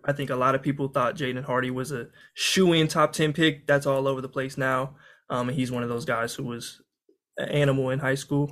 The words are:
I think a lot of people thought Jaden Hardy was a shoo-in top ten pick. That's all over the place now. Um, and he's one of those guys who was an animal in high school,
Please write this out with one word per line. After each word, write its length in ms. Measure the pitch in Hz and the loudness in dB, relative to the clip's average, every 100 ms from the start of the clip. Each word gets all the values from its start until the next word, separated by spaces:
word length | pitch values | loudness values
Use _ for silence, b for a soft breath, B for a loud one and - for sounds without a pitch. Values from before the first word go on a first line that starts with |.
I 80 | 143 | -4
think 180 | 143 135 | -4 -4
a 60 | 127 | 0
lot 200 | 127 135 | 2 2
of 60 | |
people 260 | 143 143 135 | 0 -2 -2
thought 260 | 135 123 170 | 0 0 0
Jaden 300 | 127 127 127 | -4 -4 -2
Hardy 260 | 123 127 | -2 0
was 200 | 127 131 | -4 -6
a 160 | 135 - b b | -8 -10 b b
shoo-in 540 | - - 190 180 165 156 | -4 0 4 6 6 4
top 260 | 165 151 | 4 2
ten 180 | - 156 | 2 0
pick. 320 | 147 156 147 - | 4 2 2 2
That's 180 | 143 143 | 2 2
all 220 | 135 135 | 2 0
over 140 | 131 | -2
the 80 | 127 | -4
place 280 | 135 131 139 | -6 -6 -2
now. 380 | 131 131 139 - b b b | 0 0 -2 -8 b b b
Um, 200 | 127 123 | -4 -2
and 80 | 131 | -2
he's 140 | 127 | -2
one 120 | 123 | -2
of 60 | 120 | -4
those 160 | 120 117 | -4 -2
guys 280 | 113 117 | -2 -2
who 120 | - 131 | -6 -8
was 360 | 120 - - _ _ _ _ _ - | -8 -12 -16 _ _ _ _ _ -8
an 120 | - | -2
animal 400 | 147 143 135 131 | 2 2 2 0
in 100 | 135 | 0
high 160 | 131 139 | 0 -2
school, 320 | - 143 143 | 0 -2 0